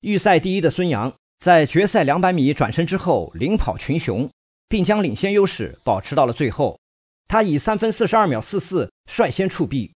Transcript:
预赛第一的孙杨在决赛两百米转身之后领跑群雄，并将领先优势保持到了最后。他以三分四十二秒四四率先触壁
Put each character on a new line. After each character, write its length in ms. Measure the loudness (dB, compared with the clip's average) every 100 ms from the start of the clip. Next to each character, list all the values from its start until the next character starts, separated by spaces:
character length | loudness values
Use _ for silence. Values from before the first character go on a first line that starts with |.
预 140 | -2 0
赛 220 | 4 2
第 180 | 2 0
一 40 |
的 100 | 0
孙 180 | 0 -2
杨 240 | -2 -4 -8 _ _
在 280 | 4 6 6
决 180 | 2
赛 200 | 2 2
两 160 | 2 2
百 120 | 2
米 220 | 2 0
转 180 | 0 -2
身 140 | -2 -2
之 100 | -2
后 360 | 0 -2 -2
领 220 | -6 -2 0
跑 200 | -2 -4
群 220 | -4 -4
雄， 320 | -2 -4 -4 _ _ _ _
并 160 | -2
将 180 | 2 2
领 120 | 0
先 180 | -2 0
优 120 | 2
势 320 | 2 0 -10 -6
保 180 | -2 -2
持 140 | -2
到 100 | 0
了 80 | 0
最 160 | 0 -4
后。 300 | -2 -4 -4 _ _ _ _ _
他 160 | 0
以 160 | 2 0
三 180 | 0 0
分 140 | -2
四 160 | 0 0
十 80 |
二 140 | 2 2
秒 120 | 0
四 200 | -4 -6
四 320 | -4 -4 -4 _ -12
率 220 | -2 -2
先 200 | 0 -4
触 180 | -2 -4
壁 260 | -4 -8